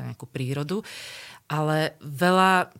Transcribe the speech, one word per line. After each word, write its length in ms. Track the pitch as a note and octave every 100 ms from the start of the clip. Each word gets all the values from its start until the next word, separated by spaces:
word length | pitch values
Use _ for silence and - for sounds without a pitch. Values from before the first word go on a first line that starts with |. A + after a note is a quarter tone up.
| B2
nejakú 160 | A#2 B2
prírodu, 560 | C3 B2+ C#3 D3 G3 - - - - - - -
ale 480 | D3+ D3+ D#3 D#3 -
veľa 720 | C#3+ C3+ F3+ F#3 F#3+ F#3 F3